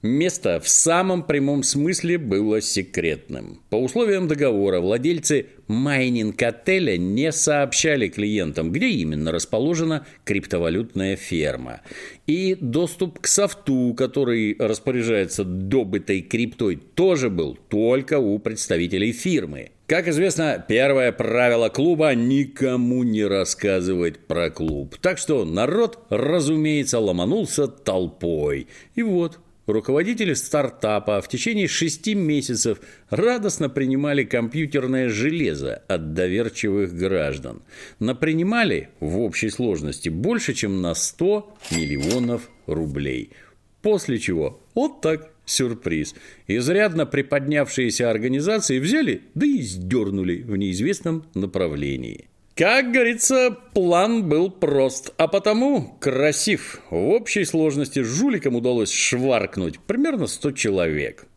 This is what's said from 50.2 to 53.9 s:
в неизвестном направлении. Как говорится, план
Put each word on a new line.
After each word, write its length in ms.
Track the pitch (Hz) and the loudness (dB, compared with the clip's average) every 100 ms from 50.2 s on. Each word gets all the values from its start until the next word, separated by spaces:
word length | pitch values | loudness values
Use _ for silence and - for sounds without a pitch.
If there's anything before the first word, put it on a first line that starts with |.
| 92 87 | 0 -2
в 140 | 120 101 | -2 -2
неизвестном 720 | 101 92 127 196 170 160 156 | -2 0 -2 -2 -2 -4 -6
направлении. 920 | - 98 95 90 73 71 67 60 52 - _ _ - | -6 -4 -2 -2 -2 -4 -4 -6 -12 -18 _ _ 0
Как 320 | 175 247 254 | 2 4 2
говорится, 640 | 247 240 233 - 262 254 208 - | 2 2 2 2 4 2 0 -4
план 560 | - 180 | 0 4